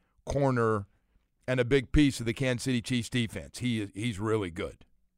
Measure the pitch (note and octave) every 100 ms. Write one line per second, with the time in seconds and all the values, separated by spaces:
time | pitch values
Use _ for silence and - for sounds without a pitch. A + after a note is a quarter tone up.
0 | _ _ - B2+ C#3 B2 A2+ A2 G2+ _
1 | _ _ _ _ - B2+ A#2+ C#3 B2 D#3
2 | C#3+ - A#2 A2+ C3 B2 C3+ B2 - B2+
3 | A2+ B2+ A2+ G2 C#2+ - B2 A2+ G2+ F#2+
4 | A#2+ F#2+ G#2+ A2 F#2 E2 D#2+ - - _
5 | _